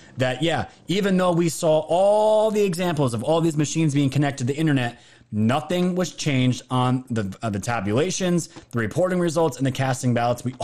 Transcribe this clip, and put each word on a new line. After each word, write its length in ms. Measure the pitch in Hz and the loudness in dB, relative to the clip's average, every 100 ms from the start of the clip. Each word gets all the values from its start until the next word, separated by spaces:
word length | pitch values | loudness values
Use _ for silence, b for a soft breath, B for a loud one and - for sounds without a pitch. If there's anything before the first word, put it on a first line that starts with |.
| B - | B -4
that, 240 | 127 127 | -2 0
yeah, 280 | 165 143 98 B - | -2 -2 -6 B -4
even 300 | 185 196 185 | -2 2 2
though 160 | 180 | 2
we 160 | 170 175 | 2 0
saw 320 | - 165 156 - | 0 2 2 2
all 640 | 170 196 214 214 214 220 | 2 4 4 4 4 2
the 140 | 208 | 2
examples 500 | 202 170 180 151 131 | 0 0 -2 0 0
of 100 | 113 | -2
all 180 | 127 160 | 0 2
these 160 | 165 151 | 2 0
machines 360 | 147 160 160 | -2 0 2
being 160 | 139 139 | 2 2
connected 380 | 139 143 135 123 | 2 -2 -2 -4
to 60 | |
the 40 | 143 | 0
internet, 420 | 160 135 120 - B B _ | 0 2 0 -6 B B _
nothing 640 | 107 110 143 151 180 180 180 | 0 2 0 0 -2 0 0
was 180 | 180 | -4
changed 500 | - 151 135 127 123 - | -4 -2 2 2 0 -4
on 320 | 127 127 127 127 | 0 0 0 -2
the, 280 | 113 98 92 | -4 -4 -6
uh, 60 | 113 | -6
the 100 | 101 | -4
tabulations, 880 | 95 117 98 110 180 - 185 175 - B B | -4 -4 0 0 0 -2 0 0 -2 B B
the 80 | 120 | -4
reporting 400 | 107 156 180 180 | -4 -2 0 0
results, 380 | 175 156 165 - | 0 0 0 0
and 100 | 135 | -4
the 40 | |
casting 420 | 127 131 127 127 | 0 -2 0 0
ballots. 300 | 120 120 120 | 0 0 -2
We 120 | 123 - | -4 -8